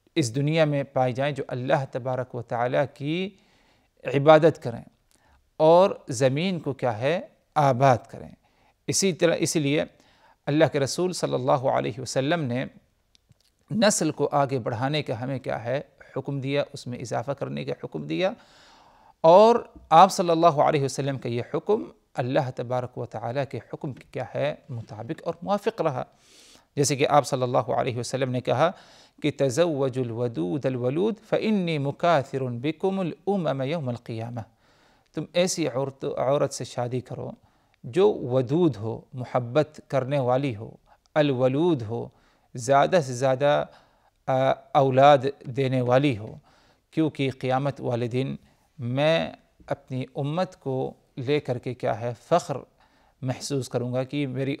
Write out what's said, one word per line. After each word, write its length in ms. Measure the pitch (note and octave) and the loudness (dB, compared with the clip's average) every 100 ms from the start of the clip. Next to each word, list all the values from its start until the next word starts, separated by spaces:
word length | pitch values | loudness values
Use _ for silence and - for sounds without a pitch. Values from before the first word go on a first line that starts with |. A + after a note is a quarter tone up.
| _ | _
اس 200 | E3 B2 | -2 -2
دنیا 300 | B2 C#3+ D#3+ | -2 0 2
میں 180 | D3+ C#3+ | 2 0
پائی 300 | C#3 C3 B2+ | -2 -2 -2
جائیں 220 | B2 C#3+ | 0 -4
جو 100 | C3+ - | -4 -8
اللہ 360 | C3 C3 D3+ C3+ | -6 0 0 -2
تبارک 420 | C3 B2 B2+ B2 | -8 -6 -6 -6
و 80 | B2 | -10
تعالیٰ 420 | - A#2 B2+ D3 C#3 | -6 -4 0 0 -2
کی 360 | - C#3 E3+ F#3+ - _ _ _ _ _ _ | -6 -6 -4 -6 -10 _ _ _ _ _ _
عبادت 580 | C3+ C#3 C#3+ D#3 D#3+ - | -4 4 8 8 6 2
کریں 220 | B2 A#2 - _ _ _ _ _ _ - | -8 -10 -16 _ _ _ _ _ _ 2
اور 340 | D#3 E3+ G3 - - | 6 8 6 0 -8
زمین 520 | A#2+ C3 C#3 F#3+ F3 | 0 2 2 -2 -4
کو 120 | C#3+ | -6
کیا 260 | B2+ B2+ G#2+ | -4 -4 -2
ہے، 220 | C3+ F3+ D4 _ _ | -2 -2 -6 _ _
آباد 440 | D3+ C#3 A#2+ C#3 A#2 - | 2 2 4 4 4 0
کریں۔ 200 | - D#2+ - _ _ _ _ - | -18 -18 -20 _ _ _ _ -4
اسی 260 | - G3 | 0 0
طرح، 220 | D3+ E3+ - | 2 2 2
اسی 220 | D#3 E3+ | 0 0
لیے 240 | C#3 D#3 - _ _ _ _ _ - | 0 0 -2 _ _ _ _ _ -2
اللہ 180 | D3 D#3 | 2 4
کے 80 | C#3+ | 2
رسول 320 | C3 - F#3 | -2 -2 -4
صلی 220 | E3 D3 | -2 -4
اللہ 180 | C#3 C3 | -2 0
علیہ 480 | D3 B2+ B2+ C#3 B2+ | 0 2 0 -2 -8
وسلم 440 | B2+ C3+ C3+ E3+ | -6 -4 -2 -2
نے 200 | C3+ B2 C#3+ - _ _ _ _ _ _ _ _ _ | -2 -4 -8 -14 _ _ _ _ _ _ _ _ _
نسل 400 | G#3+ G#3 - E3 | 0 2 2 -2
کو 180 | C#3+ D3 | -2 0
آگے 260 | D3 C#3 C3+ | 0 0 -2
بڑھانے 440 | B2 A2+ C3+ D3+ | -4 -4 -2 -4
کا 200 | C#3+ A2+ | -4 -6
ہمیں 160 | C3 C3+ | -6 -8
کیا 260 | C3+ C3+ | -6 -6
ہے، 160 | A#2 C#3 - _ - - | -4 -6 -6 _ -12 -10
حکم 240 | - C#3 | -6 -6
دیا، 240 | C3+ C#3 C#3+ | -2 -2 -4
اس 140 | - B2+ | -10 -12
میں 120 | B2 | -12
اضافہ 320 | A2+ B2+ A#2+ | -6 -6 -6
کرنے 340 | C#3 C3 C#3+ | -6 -6 -6
کا 80 | C3+ - | -8 -8
حکم 220 | - D#3 D3 | -10 -10 -8
دیا، 260 | D#3+ F#3 A#3+ _ _ - - _ _ - _ | -4 -4 -4 _ _ -20 -20 _ _ -20 _
اور 360 | D#3+ F#3 A3 A#3 - - - | 8 10 8 6 -2 -18 6
آپ 220 | D#3+ F#3+ | 8 8
صلی 180 | F#3+ F3 | 6 0
اللہ 160 | E3 E3+ | 4 4
علیہ 380 | D3 C3+ D3 | 6 2 2
وسلم 340 | C3+ - C#3 C3+ | -2 -4 -6 -6
کا 100 | B2+ | -6
یہ 140 | A#2 - | -6 -4
حکم 300 | D#3+ - G#3+ - - _ | -6 -2 -2 -4 -18 _
اللہ 360 | - B2 D3 B2 B2+ | -6 -2 -2 -2 -6
تبارک 420 | A#2+ B2+ B2 - | -4 -4 -4 -10
و 80 | A#2+ | -10
تعالیٰ 380 | A2 A#2 C3 B2+ | -8 -6 -6 -6
کے 80 | A#2 - | -8 -12
حکم 200 | D3 D3+ | -10 -10
کی 120 | A#2+ - | -10 -12
کیا 140 | C3+ B2 | -10 -8
ہے، 200 | B2+ C#3+ - - | -4 -4 -6 -12
مطابق 540 | A#2+ A2+ G#2+ A2+ D#3+ | -12 -12 -14 -12 -8
اور 100 | E3+ E3 | -10 -8
موافق 380 | F3 G3+ A3+ - | -4 -2 -2 -2
رہا۔ 240 | D#3+ B2+ C3+ _ _ - - - _ - | -4 -4 -10 _ _ -20 -20 -20 _ -2
جیسے 200 | C#3+ C3 | 0 2
کہ 100 | C#3+ | 2
آپ 200 | D3 C3+ | 2 2
صلی 160 | C3 | -2
اللہ 160 | B2 C3 | 0 0
علیہ 380 | A#2 B2 C3 A#2+ | 0 -2 -2 -4
وسلم 340 | A#2 C3 C3 | -6 -4 -2
نے 100 | B2 | -2
کہا 300 | C3+ B2+ E3 - - - _ _ | -2 2 2 0 -18 -20 _ _
کہ 80 | D3+ - | -4 0
"تزوج 600 | C#3 A#2+ F3 C#3 C3+ B2+ | 0 2 0 0 -2 -2
الودود 680 | B2 A2+ B2 B2 F3 D#3 C3 | -4 -4 -4 -4 -4 -2 -2
الولود 480 | B2+ B2 D3+ G#3+ G#3 - | -2 -2 0 -2 -4 -4
فإني 500 | D3+ G#3+ G#3 E3+ D3+ | -2 0 0 0 -2
مكاثر 640 | C#3 - F3 D#3 - C3+ | -4 0 2 2 0 -6
بكم 580 | B2+ A#2 D3 D#3+ F#3+ F#3+ | -6 -4 -6 -2 -4 -2
الأمم 600 | F3 - - G3+ D3+ C3+ | -6 -4 -4 -2 -2 -4
يوم 260 | C3 E3+ B2+ | -4 -4 -6
القيامة۔" 540 | A#2+ - A2 A#2 A#2+ - _ _ _ _ _ _ | -8 -8 -10 -8 -10 -14 _ _ _ _ _ _
تم 100 | D#3 D3 | -10 -4
ایسی 360 | F3 F3+ E3+ D3 | 0 0 0 -2
عورت، 360 | C3 C#3 - | -2 -6 -6
عورت 480 | D3 - B2+ C#3+ C#3 | -6 -2 0 2 0
سے 120 | - | -4
شادی 360 | B2+ - A#2+ B2 | -8 -6 -4 -6
کرو 300 | - - B2+ - _ _ _ _ | -6 -12 -12 -14 _ _ _ _
جو 280 | C3 C#3 G#3 | -4 2 2
ودود 640 | G#3+ B2+ C3 B2 D#3 E3+ G#2 | 2 -2 -2 0 2 2 0
ہو، 240 | A2 A#2+ - | -8 -8 -12
محبت 680 | C3 A#2+ B2+ A#2 C#3 D3 - _ | -12 -4 -4 0 0 -2 -6 _
کرنے 300 | C#3 B2+ C#3+ | -4 -2 -2
والی 380 | B2 B2+ C#3 G#2 | 0 0 -2 -6
ہو، 140 | A2 - _ _ _ | -12 -18 _ _ _
الولود 680 | D#3 D3 B2+ C3 C#3 F3 D3 | 0 2 2 2 4 2 0
ہو، 260 | G#2 A#2 B2 _ _ _ _ | -2 -8 -10 _ _ _ _
زیادہ 460 | C3 A#2+ C#3 D#3 F3+ C3 | -8 2 4 4 2 0
سے 60 | |
زیادہ، 520 | B2 C3+ C3 C#3+ D3 C#3+ - _ _ _ _ - | -2 0 2 2 2 -2 -12 _ _ _ _ -2
آ، 240 | C3 C3+ - - | 0 0 0 0
اولاد 460 | D3+ C3+ B2+ C#3+ C#3+ C3+ - | 2 4 8 8 8 4 -6
دینے 360 | - A#2+ C3 C3 | -10 -4 -2 0
والی 380 | B2 C3 D3 G#2 | 2 2 2 -2
ہو، 180 | A2 D#3 _ _ _ _ _ | -8 -16 _ _ _ _ _
کیونکہ 400 | D#3 D#3 - C3+ - | -2 -2 0 -4 -2
قیامت 420 | B2+ B2+ C#3 - | -2 0 -2 -4
والے 280 | C3 A#2+ A#2+ | -4 -2 -2
دن 280 | B2 C3+ C#3 _ _ _ - | -2 -4 -8 _ _ _ -10
میں 540 | A#2+ C3 D3+ E3 D#3+ - _ _ - | -6 0 2 0 -2 -10 _ _ -10
اپنی 380 | - _ B2+ - | -10 _ -8 -8
امت 460 | D#3+ C#3+ E3 F#3 - | -6 -4 -4 -4 -6
کو 340 | C#3 C3 C3+ - _ - | -6 -4 -6 -10 _ -8
لے 240 | B2 D3 | -2 -2
کر 180 | C#3 B2 | -2 -6
کے 160 | C3 | -6
کیا 260 | B2 B2 A2 | -6 -4 -4
ہے، 120 | A#2+ A#2 - | -6 -10 0
فخر 280 | E3+ - C3+ - _ _ _ _ _ | 0 0 -8 -10 _ _ _ _ _
محسوس 460 | C3 B2 - C#3+ B2 | -8 -6 -4 -4 -2
کروں 240 | B2 B2 | -4 -2
گا 120 | B2 | -4
کہ 220 | C3 D3 C#3 | -4 -4 -4
میری 300 | C3 C3+ C3 | -4 -4 -6